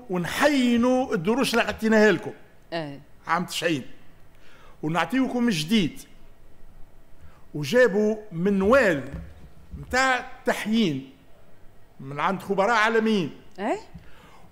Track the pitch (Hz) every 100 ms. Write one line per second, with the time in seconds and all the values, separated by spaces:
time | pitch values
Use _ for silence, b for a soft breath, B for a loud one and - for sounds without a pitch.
0 | - 180 170 - 285 285 247 233 247 254
1 | 262 226 165 240 240 233 214 208 220 220
2 | 214 170 139 - - - - 165 151 139
3 | - - - 170 180 - 170 147 - -
4 | - - - - b b b b 151 165
5 | 170 262 254 247 240 170 156 220 156 -
6 | - - - - - - - - - -
7 | - - b b b 147 143 233 247 190
8 | 214 214 - 165 185 202 190 277 220 151
9 | 123 - - - - - - - - 247
10 | 269 247 - - - 202 208 226 196 135
11 | - - - - - - - - - -
12 | 135 147 165 185 - 190 202 233 220 226
13 | 220 214 147 - - - 208 392 - -
14 | B B B B B